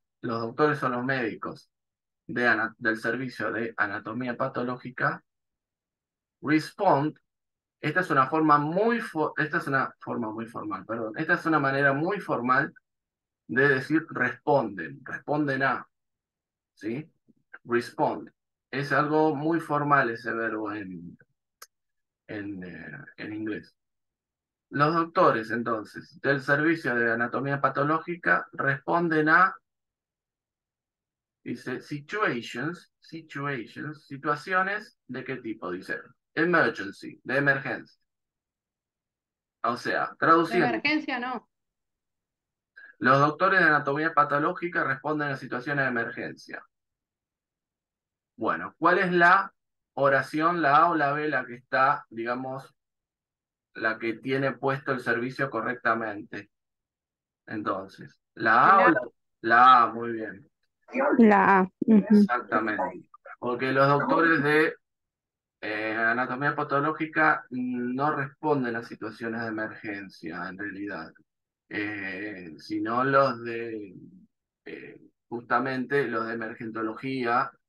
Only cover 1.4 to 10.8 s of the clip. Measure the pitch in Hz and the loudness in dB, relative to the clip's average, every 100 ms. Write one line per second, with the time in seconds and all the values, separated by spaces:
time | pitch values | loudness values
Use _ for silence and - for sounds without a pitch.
1.4 | - - _ _ _ _ _ _ - 120 | -10 -12 _ _ _ _ _ _ -10 -2
2.4 | 120 110 113 - 117 110 117 120 131 - | 2 2 0 -4 -4 -2 -2 -4 -6 -6
3.4 | 110 104 113 - 104 101 107 117 127 120 | -6 -4 -6 -4 -4 -4 -8 -8 -6 -4
4.4 | 131 131 123 127 135 - 143 180 _ _ | -4 -4 -6 -6 -10 -4 -4 -4 _ _
5.4 | _ _ _ _ _ _ _ _ _ _ | _ _ _ _ _ _ _ _ _ _
6.4 | 120 156 151 - 196 143 151 147 _ _ | 0 0 0 0 4 4 2 -4 _ _
7.4 | _ _ _ _ 147 180 180 143 135 160 | _ _ _ _ -4 -2 0 2 2 2
8.4 | 156 147 147 175 220 233 - 160 151 - | 4 4 4 0 2 0 -2 -2 -2 -2
9.4 | 151 170 147 139 131 - - 123 113 110 | -4 -2 -2 -2 -2 -8 -8 -6 -6 -8
10.4 | 113 107 107 107 | -10 -10 -8 -8